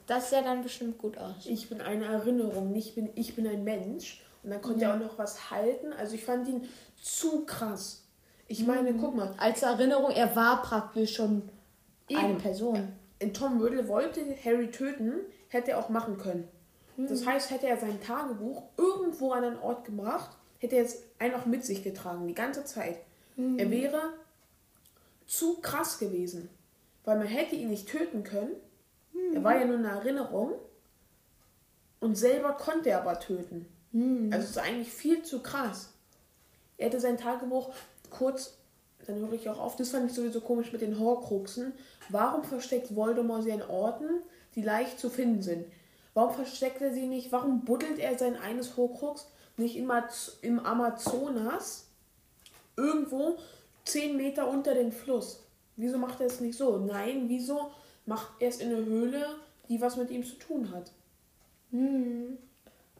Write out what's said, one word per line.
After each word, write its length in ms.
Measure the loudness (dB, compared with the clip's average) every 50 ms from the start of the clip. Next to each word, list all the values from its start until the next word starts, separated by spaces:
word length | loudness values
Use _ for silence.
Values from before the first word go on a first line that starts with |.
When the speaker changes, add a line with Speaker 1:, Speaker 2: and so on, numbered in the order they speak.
| -4 -2
Speaker 1:
Das 240 | -2 0 0 2
sah 100 | 2 4
dann 220 | 4 4 0 -2 -2
bestimmt 340 | -4 -6 -6 -6 -6 -6 -4
gut 200 | -6 -6 -6 -6
aus. 280 | -10 -10 -10 -10 -6
Speaker 2:
Ich 240 | -4 -4 -4 -4 -6
bin 120 | -8 -8
eine 240 | -4 -2 -2 -2 0
Erinnerung, 680 | 0 0 0 2 2 2 4 2 2 0 0 0 0
nicht 240 | 0 0 -2 -4 -4
bin, 140 | -4 -4 -4 -2
ich 200 | -4 -4 -4 -2
bin 120 | -2 -2 0
ein 160 | 0 -2 -2
Mensch. 580 | -2 -2 -2 -2 -4 -6 -8 -8 -10 -14 -16 -20 -20 -20 -14 -10
Und 60 | -8
dann 100 | -8 -6
konnte 200 | -2 -2 0 2
Speaker 1:
Ja. 80 | 4 4
Speaker 2:
er 60 | 4
auch 40 | 2
noch 180 | 0 -2 -4 -4
was 340 | -6 -6 -6 -8 -10 -6
halten. 420 | -2 0 2 2 2 2 0 -6 -6
Also 220 | -4 -4 -4 -4
ich 80 | -6 -2
fand 220 | 0 0 0 0 0
ihn 200 | -2 -4 -4 -6 -12 -16 -20 -20 -20 -14
zu 440 | -8 -6 -4 0 0 2 2 0 -2
krass. 580 | -2 -4 -4 -2 -2 -4 -4 -6 -10 -12 -14 -18 _ _ _ _ _ _ _ -12 -8
Ich 180 | -4 0 2
meine, 260 | 4 4 4 4 4 2
Speaker 1:
Mhm. 60 | 2
Speaker 2:
guck 140 | 2 0 0
mal. 180 | 0 -2 -2 -2 2
Speaker 1:
Als 240 | 2 2 4 4
Erinnerung, 500 | 4 2 4 6 6 6 6 6 4 4
er 240 | 4 4 4 4 6
war 260 | 6 8 8 6 6 4
praktisch 520 | 0 0 0 -2 0 0 0 0 0 2
schon 280 | 0 2 2 2 2 0 -4 -10 -18 -20 _ _ _ _ _ _ _ _ -2
Speaker 2:
Eben. 120 | 0 2
Speaker 1:
eine 140 | 4 4 2
Person. 580 | 2 0 -2 -2 0 0 0 0 0 0 -2 -6 -12 -18 -18 -10 -4 -4 -4 -2
Speaker 2:
Tom 280 | 0 0 2 4 4
Riddle 260 | 4 4 4 2 0 2
wollte 340 | 2 2 2 2 0 -4 -4 -4 -6 -4 0
Harry 280 | 2 4 4 2 0
töten, 420 | -4 -4 -4 -4 -2 -2 -2 -2 -2 -2 -4 -8 -12 -18 -12 -4
hätte 220 | -2 -2 0 0
er 80 | 0 0
auch 100 | 0 0
machen 280 | 0 -2 0 -2 -4 -4
können. 300 | -4 -4 -4 -4 -6 -8 -14 -20 -20 _ _ _ -20 -14 -8 -6
Das 240 | -4 -2 -2 -2
Speaker 1:
Mhm. 40 | 0 2
Speaker 2:
heißt, 240 | 0 0 0 -2
hätte 160 | -4 -2 0 2
er 100 | 2 2
sein 240 | 0 -2 -4 -4
Tagebuch 600 | -4 -4 -4 -4 -2 -4 -4 -4 -6 -6 -6 -8 -10 -8 0 4
irgendwo 540 | 4 4 4 4 0 -2 0 0 0 2
an 120 | 2 2 2
einen 160 | 0 -2 -2
Ort 260 | -2 -4 -4 -4 -4
gemacht, 440 | -8 -6 -4 -2 -2 -2 -4 -4 -8 -16 -20 -20 _ _ -6
hätte 160 | -2 2 4
er 80 | 4 4
es 200 | 4 0 -8 -12 -14 -8 -2
einfach 280 | 0 0 0 0 2
mit 180 | 2 2 2 0
sich 160 | -2 -4 -2 -4
getragen, 440 | -6 -6 -6 -6 -8 -6 -4 -4 -4
die 60 | -4
ganze 320 | -2 -2 -2 -2 -4 -6
Zeit. 320 | -8 -6 -6 -4 -4 -6 -8 -10 -18 -20 _ _ _ -6 -2
Speaker 1:
Mhm. 200 | 0 0 2 2
Speaker 2:
Er 140 | 2 4
wäre 300 | 2 2 2 2 0 0 -2 -2 -6 -8 -16 _ _ _ _ _ _ _ _ _ _ _ _ _ _ _ _ _ _ _ _ -6
zu 280 | -4 0 2 2 0 0
krass 360 | -2 -4 -2 -2 -2 -2 -2 -2
gewesen, 500 | -2 -2 0 0 -2 -2 -4 -8 -10 -12 -16 -20 _ _ _ _ _ _ _ _ 2
weil 120 | 2 4 4
man 100 | 4 0
hätte 280 | 0 0 0 0 0
ihn 140 | -2 -2 -2
nicht 180 | -2 -4 -4 -4
töten 360 | -2 -2 -2 -2 -2 -4 -6
können. 280 | -4 -4 -4 -4 -4 -6 -8 -10 -18 _ _ _ _ _ _ _ _ -6
Speaker 1:
Mhm. 220 | -4 -2 0 0
Speaker 2:
Er 80 | 2 4
war 140 | 4 4 6
ja 80 | 4
nur 120 | 4 2 2
eine 100 | 2 0
Erinnerung 640 | -2 -2 -2 -2 0 -2 -2 -2 -2 -2 -2 -2 -2 -6 -10 -14 -20 -20 _ _ _ _ _ _ _ _ _ _ _ _ _ _ _ _ _ _ _ _ _ _ _ -2
und 160 | 0 0 2 6
selber 360 | 6 6 6 6 4 0 0
konnte 360 | 0 -2 -2 0 2 4 4
er 120 | 4 4
aber 180 | 2 0 -2 -2
töten. 460 | -2 -4 -4 -4 -4 -6 -8 -10 -12 -12 -16 -20 _ _
Speaker 1:
Mhm. 380 | 0 2 4 4 4 2 2 2 0
Speaker 2:
Also 100 | 0 0
es 60 | -2
ist 60 | -2 -2
eigentlich 340 | -2 -2 -2 -4 -4 -8
viel 320 | -8 -2 2 4 4 4 2
zu 160 | -2 -6 -6
krass. 480 | -6 -4 -4 -2 -2 -2 -4 -6 -10 -16 -20 _ _ _ _ _ _ _ _ _ _ _ _ _ _ _ _ -2
Er 100 | 0 0
hätte 120 | 0 2
sein 180 | 2 2 0 0
Tagebuch 560 | 0 -2 -4 -2 -2 -2 0 0 -2 -2 -8 -14 -16 -20 -20 -20 -20 -12
kurz, 480 | -4 0 0 0 0 0 -6 -10 -14 -18 -20 _ _ _ _ _ _ -16 -10 -6
dann 80 | -6 -4
höre 160 | -4 -4 -4
ich 160 | -4 -4 -4
auch 100 | -6 -4
auf, 160 | -6 -6 -4 -2
das 140 | -2 -2
fand 180 | 0 0 0 0
ich 60 | 0
sowieso 260 | 0 -2 0 -2 -2
komisch 300 | 0 0 0 0 0 -2 -4
mit 80 | -4
den 180 | -2 0 0 2
Horcruxen. 760 | 4 4 4 2 2 -2 -2 -2 -2 -4 -8 -8 -6 -6 -8 -10 -12 -20 -20 -20 -10 -2
Warum 340 | 0 2 2 4 2 0 -2
versteckt 520 | -2 -4 -6 -2 0 0 0 0 0 -2
Voldemort 480 | 0 2 2 4 2 2 2 2 0 0
sie 80 | 0 -2
an 80 | -2 -2
Orten, 460 | -4 -2 0 0 0 0 -2 -2 0 -2 -2 -2 -6 -16 -20 -20 -10 -6
die 60 | -4
leicht 380 | 0 2 2 2 0 -2 -4 -4
zu 100 | -4 -4
finden 320 | 0 2 4 4 4 4
sind? 240 | 2 0 -2 -2 -4 -8 -12 -20 -20 -20 _ _ _ -2 4
Warum 200 | 4 4 4 4
versteckt 480 | 0 -4 -6 -4 -2 -2 -2 -2 0
er 120 | -2 -2 0
sie 120 | 0 -2 -2
nicht? 240 | -2 -4 -4 0
Warum 320 | 0 0 2 4 2 2 4
buddelt 340 | 2 2 2 2 0 -2 0
er 180 | 0 0 2 2
sein 180 | 2 0 0
eines 400 | 0 -4 -4 -4 -4 -6 -4 0 2
Horcrux 500 | 2 2 2 -2 -4 -6 -6 -6 -10 -18 -20 -20 -20 -12 _ -2
nicht 200 | -2 -2 -2 -2
im 120 | 0 2
Amaz-, 420 | 2 2 2 0 -6 -10 -10 -12 -12 -6
im 180 | 0 2 2 2
Amazonas 1300 | 2 2 2 2 2 2 0 0 -2 -2 0 0 0 0 -2 -2 0 -2 -2 -2 -4 -6 -10 -12 -14 -20 _ _ _ _ _ _ _ _ _ _ -20 -20 -20 -20 -20 _ _
irgendwo 640 | 0 2 2 4 2 0 0 0 0 2 2 0 -2 -4 -16 -20 -20 -20 -20 _ _ -6
zehn 320 | -4 -2 0 0 0 0 0
Meter 300 | 0 0 0 0 0 2
unter 240 | 2 2 2 4 4
dem 180 | 4 4 2
Fluss? 520 | 0 -4 -2 0 0 0 0 -2 -10 -14 -20 _ _ _ _ _ _
Wieso 220 | -4 -2 0 0 0
macht 220 | -2 -2 -2 0
er 80 | 0 0
es 120 | 0 0
nicht 160 | -2 -4 -2 0
so? 200 | 2 2 4 4
Nein, 460 | 2 0 -2 -2 -2 -2 -2 0 0 0
wieso 440 | 0 0 0 -2 -2 -2 -2 -4 -8 -14 -20 -20 -20 -14 -8
macht 240 | -6 -6 -6 -6 -8 -6 0
er 100 | 0 0
es 80 | 0 0
in 100 | -2 -2 0
einer 120 | 0 0
Höhle, 400 | 2 2 2 2 2 0 0 -2 -4 -6 -8 -14 -18 -20 _ -6 -4
die 100 | -2 0
was 160 | 0 0 0 0
mit 120 | -4 -4
ihm 120 | -4 -6 -6
zu 100 | -8 -10
tun 360 | -14 -8 -6 -4 -4 -4 -4
hat? 200 | -6 -10 -12 -14 -18 -20 _ _ _ _ _ _ _ _ _ _ _ _ _ -6
Speaker 1:
Hm. 640 | -2 2 2 2 2 2 0 0 -2 -4 -6 -8 -10 -12 -14 -20 _ _ _ -20 -20 _ _ _ _ -20